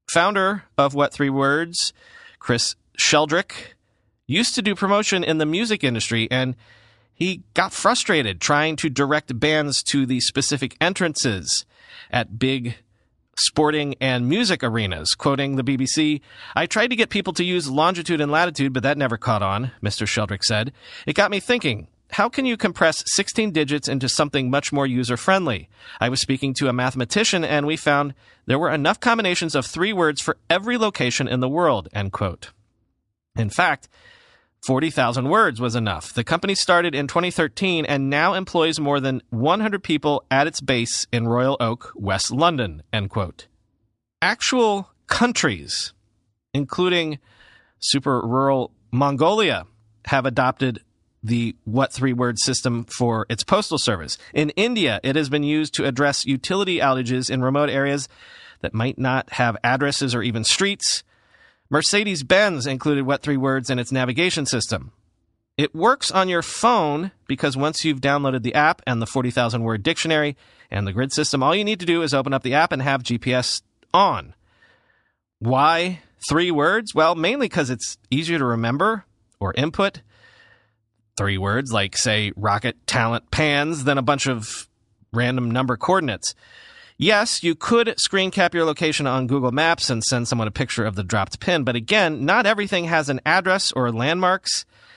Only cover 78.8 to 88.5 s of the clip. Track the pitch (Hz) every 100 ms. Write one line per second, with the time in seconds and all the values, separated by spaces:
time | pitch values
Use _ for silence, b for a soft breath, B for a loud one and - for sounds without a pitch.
78.8 | 202 220 - _ _ _ 95 117 156 165
79.8 | 196 - - b b b b b b b
80.8 | _ _ _ - 101 95 98 117 135 110
81.8 | 98 - 123 107 104 98 104 101 120 -
82.8 | - 127 113 117 - - 151 143 151 156
83.8 | 131 139 127 139 139 120 110 - - _
84.8 | _ _ _ 117 123 127 120 123 131 113
85.8 | - 190 147 95 - - B B B B
86.8 | B B 180 208 226 - 170 156 - 233
87.8 | 226 - - 190 190 196 175